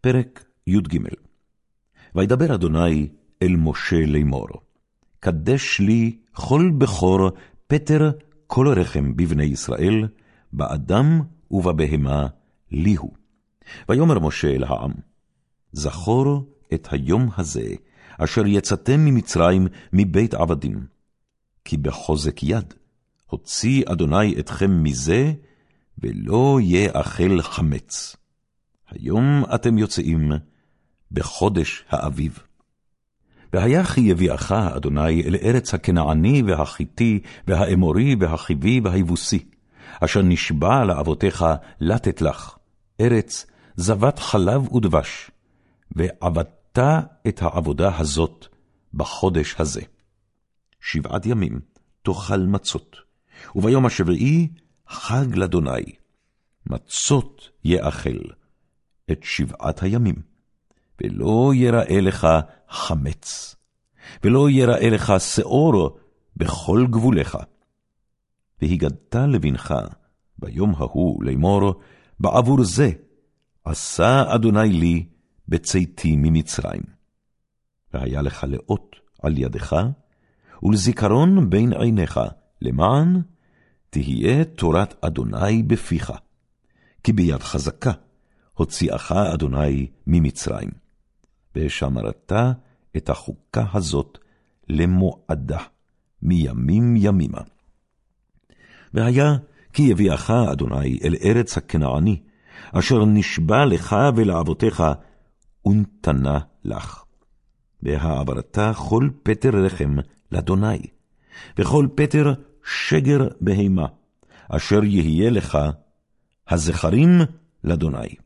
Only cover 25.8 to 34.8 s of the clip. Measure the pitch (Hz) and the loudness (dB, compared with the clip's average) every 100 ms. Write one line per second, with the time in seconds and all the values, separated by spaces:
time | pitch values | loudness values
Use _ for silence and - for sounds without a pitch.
25.8 | _ - - 50 50 107 135 139 98 87 | _ -10 -8 -8 -2 2 4 4 4 2
26.8 | 101 - - - 90 92 - - 80 65 | 2 -2 -6 0 2 2 -2 -2 -2 -2
27.8 | - - - - _ _ _ _ _ _ | -8 -14 -14 -18 _ _ _ _ _ _
28.8 | _ - 60 98 135 143 127 - 127 110 | _ -12 -2 2 4 2 2 0 2 2
29.8 | 107 - - 82 76 73 - _ _ _ | 0 -2 0 0 0 -2 -6 _ _ _
30.8 | _ _ _ - - - 101 92 76 - | _ _ _ -8 -8 -2 0 0 -4 -6
31.8 | - - 76 67 76 - _ _ _ _ | -6 -6 -4 -4 -6 -8 _ _ _ _
32.8 | _ _ _ _ _ _ _ 104 107 151 | _ _ _ _ _ _ _ -2 2 2
33.8 | 180 - 113 87 92 67 - 98 95 64 | 2 2 4 4 2 0 -2 -2 -2 -4